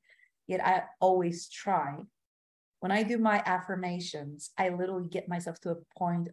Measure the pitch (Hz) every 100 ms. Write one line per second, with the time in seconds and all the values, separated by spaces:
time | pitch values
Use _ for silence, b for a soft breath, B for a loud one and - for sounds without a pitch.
0 | b b b _ - 185 180 185 - -
1 | 185 185 175 170 - - 202 180 139 143
2 | - _ _ _ _ _ _ _ 185 208
3 | 220 240 220 202 - 180 - 190 180 175
4 | 175 156 143 147 - - 185 175 185 185
5 | 175 180 - 175 170 165 180 170 - -
6 | 175 175 170